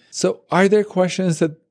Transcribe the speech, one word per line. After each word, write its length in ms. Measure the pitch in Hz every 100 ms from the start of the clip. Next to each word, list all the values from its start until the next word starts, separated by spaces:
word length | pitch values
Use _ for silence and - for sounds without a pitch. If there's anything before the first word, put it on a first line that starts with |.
| _
So 320 | - 185 - -
are 160 | 165 196
there 160 | 208
questions 560 | 208 185 180 185 185 156
that 160 | 160 156 _